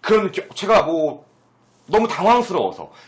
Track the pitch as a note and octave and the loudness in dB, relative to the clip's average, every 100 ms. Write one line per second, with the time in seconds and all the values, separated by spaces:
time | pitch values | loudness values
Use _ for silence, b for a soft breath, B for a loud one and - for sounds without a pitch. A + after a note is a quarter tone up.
0 | - G#3+ G3 F#3 - - G3 G#3+ D#3 E3 | 2 0 0 -6 -12 -12 2 2 2 -2
1 | D#3 - _ _ _ _ _ _ _ G#3+ | -4 -6 _ _ _ _ _ _ _ 0
2 | A3+ - F#3+ A#3+ A#3 E3+ G2 - D#2 b | 0 0 2 2 2 -4 -4 -6 -16 b